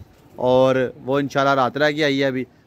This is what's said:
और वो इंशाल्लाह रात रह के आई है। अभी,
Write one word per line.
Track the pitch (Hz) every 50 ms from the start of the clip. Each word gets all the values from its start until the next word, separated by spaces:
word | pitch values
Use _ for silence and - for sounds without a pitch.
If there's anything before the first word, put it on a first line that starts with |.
| - _ _ _ _ - - -
और | - 127 127 131 131 131 131 131 127 110 - 151
वो | 131 123 135 143
इंशाल्लाह | 143 131 - 139 135 139 139
रात | 135 127 120 120 139
रह | 151 151 147
के | 151 156
आई | 143 139 135
है। | 139 135
अभी, | 127 131 123 - _ _ _